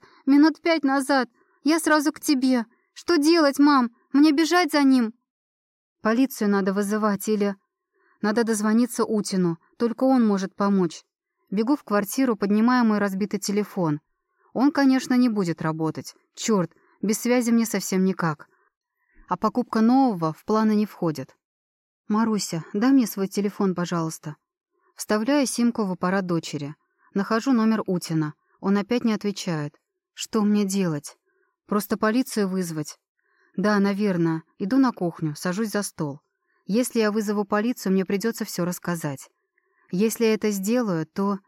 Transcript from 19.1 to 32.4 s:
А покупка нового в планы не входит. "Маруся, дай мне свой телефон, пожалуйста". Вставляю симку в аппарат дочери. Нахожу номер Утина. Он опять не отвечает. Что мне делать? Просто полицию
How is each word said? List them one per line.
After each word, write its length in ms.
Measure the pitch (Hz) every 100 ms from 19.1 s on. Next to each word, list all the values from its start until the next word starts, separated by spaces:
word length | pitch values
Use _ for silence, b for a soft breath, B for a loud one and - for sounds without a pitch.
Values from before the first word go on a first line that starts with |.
| _ -
А 80 | 180
покупка 440 | 214 - 233 220
нового 520 | 220 262 262 190 165
в 120 | 160
планы 300 | - 220 220
не 120 | 208 214
входит. 500 | - 170 151 131 _ _ _ _ _ _ _ -
"Маруся, 560 | 214 226 214 - 170 -
дай 180 | 202 247
мне 160 | 269 226
свой 220 | - 196
телефон, 460 | - 202 - 196
пожалуйста". 600 | 175 175 175 160 - 156 147 _ _ _ _ _ -
Вставляю 500 | - 214 220 294 262
симку 380 | - 240 233
в 80 | 202
аппарат 340 | 180 180 190 185
дочери. 480 | 170 - 147 143 151 _ _ _
Нахожу 380 | 196 196 226 247
номер 300 | 247 220 220 -
Утина. 480 | 180 - 160 151 - _ _
Он 160 | 196 202
опять 280 | 202 247
не 80 | 240
отвечает. 600 | 208 202 196 - 160 147 - _ _ _
Что 280 | - - 226
мне 220 | 208 208
делать? 520 | 202 196 185 151 - - _ _ _ _ -
Просто 300 | 202 - 208
полицию 520 | 214 226 262 -